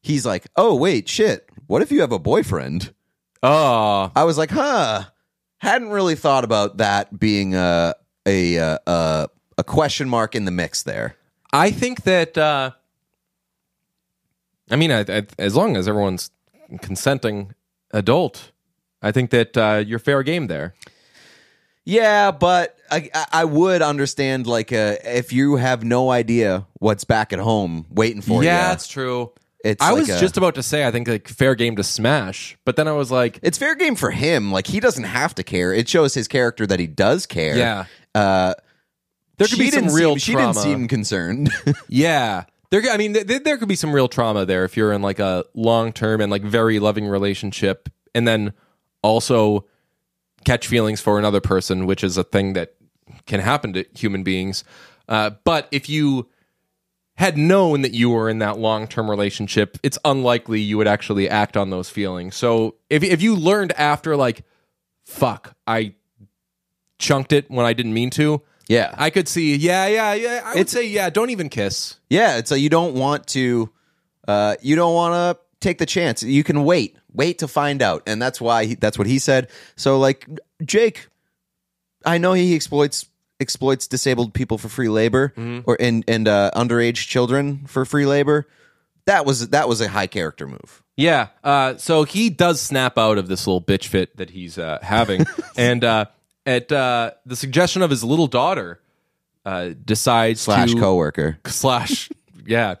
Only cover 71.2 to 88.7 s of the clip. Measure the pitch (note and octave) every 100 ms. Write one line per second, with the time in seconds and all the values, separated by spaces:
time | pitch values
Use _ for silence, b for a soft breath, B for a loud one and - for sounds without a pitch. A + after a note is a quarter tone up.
71.2 | A#3+ A3 D3+ - G2+ - - - _ D#3+
72.2 | A3 B2 A#2 C#3 D3 E3 E3+ B2+ C3+ C#3+
73.2 | - C3+ B2 A#2+ A2 _ _ _ _ _
74.2 | - G#2 G#2 G2+ C3 D#3 E3+ E3+ E3+ F3
75.2 | F3 E3+ _ _ G3+ F3 D#3+ F#3+ E3 A2+
76.2 | A2+ C#3 D3+ D3 C#3+ F3 G#2 _ _ A2
77.2 | D#3+ E3+ D3 - C#3+ C#3 G#2+ D#2 - A2
78.2 | B2+ - A#2 A#2 A2 A#2 G#2+ - G2+ C3+
79.2 | - C3 A#2+ B B - C#3 C3+ C3+ C3+
80.2 | - D#3 _ _ D#3 G#3 A3+ - - _
81.2 | _ _ _ _ _ _ _ _ D#3 E3+
82.2 | F3 F#3 F3+ D#3+ - D3 D3 - - _
83.2 | _ _ B2+ - C3 C3 - B2+ C#3 A#2+
84.2 | A#2 A2 B2+ A2 G#2+ - A#2 A2 A2+ C3
85.2 | C#3 - A#2 A#2+ B2 A#2+ A#2+ A#2 - A2+
86.2 | G#2+ G2+ G2+ G#2 A#2+ A#2 A#2 A#2 - B2+
87.2 | B2 C3+ C#3+ C#3 C#3 C3 C3 D3 C#3 C#3+
88.2 | C#3+ D3 C#3+ b b